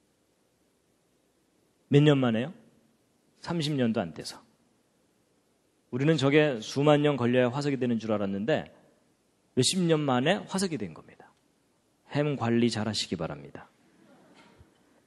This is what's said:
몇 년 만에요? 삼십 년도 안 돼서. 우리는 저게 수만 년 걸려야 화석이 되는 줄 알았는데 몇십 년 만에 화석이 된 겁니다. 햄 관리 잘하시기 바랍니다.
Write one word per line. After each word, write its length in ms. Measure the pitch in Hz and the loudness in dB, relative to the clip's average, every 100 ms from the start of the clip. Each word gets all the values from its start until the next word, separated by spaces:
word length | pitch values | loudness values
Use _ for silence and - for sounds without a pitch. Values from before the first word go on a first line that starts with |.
| _ _ _ _ _ _ _ _ _ _ _ _ _ _ _ _ _ _ - | _ _ _ _ _ _ _ _ _ _ _ _ _ _ _ _ _ _ 0
몇 140 | 143 | 4
년 140 | 151 139 | 6 4
만에요? 340 | 127 110 135 - - _ _ _ _ _ _ _ | 2 -2 -4 -12 -20 _ _ _ _ _ _ _
삼십 320 | - 170 147 | -8 -4 -2
년도 280 | 147 120 113 | 0 0 0
안 120 | 87 | -4
돼서. 280 | 76 80 - - _ _ _ _ _ _ _ _ _ _ _ _ _ _ | -8 -14 -16 -20 _ _ _ _ _ _ _ _ _ _ _ _ _ _
우리는 260 | 123 143 160 | -2 0 2
저게 420 | 135 147 151 120 | 4 4 4 0
수만 400 | 110 135 147 147 | -6 0 4 4
년 120 | 147 139 | 4 0
걸려야 320 | 120 123 123 | 2 2 2
화석이 300 | 127 143 135 | 0 -4 -2
되는 220 | 123 117 | -2 -2
줄 120 | 110 | -2
알았는데 600 | 104 101 98 110 147 - - _ _ _ _ _ _ _ | -2 -2 -4 -2 -4 -6 -16 _ _ _ _ _ _ _
몇십 260 | - 127 185 | 0 0 0
년 200 | 175 156 | 2 2
만에 320 | 147 123 139 202 180 | 2 0 0 -2 -4
화석이 300 | 190 190 147 | -6 -6 -6
된 160 | 98 | -10
겁니다. 380 | 76 - - - _ _ _ _ _ _ _ _ | -12 -20 -20 -20 _ _ _ _ _ _ _ _
햄 240 | 143 147 135 | -4 -2 -2
관리 340 | 117 117 117 | 0 2 2
잘하시기 460 | 113 107 104 - 90 | 0 -4 -6 -6 -6
바랍니다. 540 | 80 - 69 - - _ _ _ _ - _ - - - - _ _ _ | -6 -10 -16 -20 -20 _ _ _ _ -20 _ -20 -20 -20 -20 _ _ _